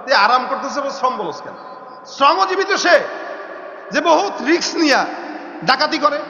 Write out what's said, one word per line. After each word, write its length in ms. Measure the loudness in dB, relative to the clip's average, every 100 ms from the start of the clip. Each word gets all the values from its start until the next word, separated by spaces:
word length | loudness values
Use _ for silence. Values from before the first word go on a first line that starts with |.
তুই 100 | 2
আরাম 320 | 4 6 4 0
করতেছে, 320 | -4 -4 -6
আবার 100 | -6
শ্রম 260 | -2 -2 -2
বলস 240 | -6 -8
কেন? 120 | -14 -16 -16 -16 -16 -18 -16
শ্রমজীবী 580 | 2 4 4 2 0
তো 120 | 0 2
সে 240 | 6 4 4 -8 -10 -12 -12 -14 -14 -16 -4
যে 100 | 0
বহুত 420 | 4 4 2 -4
রিস্ক 340 | 0 0 0 0
নিয়া 280 | 4 4 0 -6 -10 -12 -14 -6
ডাকাতি 340 | 0 2 2 2
করে 200 | 0 0